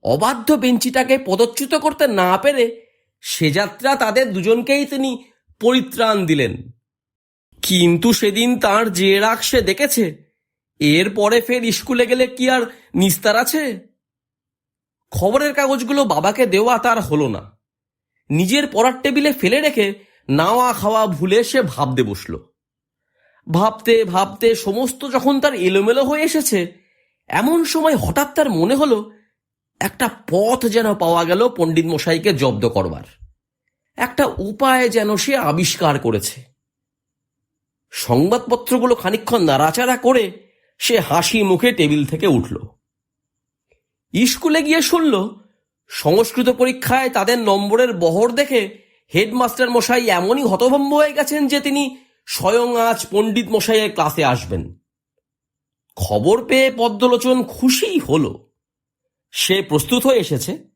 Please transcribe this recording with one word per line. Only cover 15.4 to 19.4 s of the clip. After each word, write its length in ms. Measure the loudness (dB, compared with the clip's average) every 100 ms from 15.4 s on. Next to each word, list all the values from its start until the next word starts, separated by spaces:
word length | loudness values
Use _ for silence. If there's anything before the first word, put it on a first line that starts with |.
| 0
কাগজগুলো 520 | -2 0 -2 -2 0 0
বাবাকে 400 | 0 -2 0 0
দেওয়া 320 | 2 2 2
তার 240 | 0 0
হলো 260 | 0 -2 -2
না। 240 | -4 -10 _ _ _ _ _ _ _ _
নিজের 380 | -2 0 0 -2
পড়ার 340 | 0 0 0
টেবিলে 320 | -2 0 0
ফেলে 280 | 0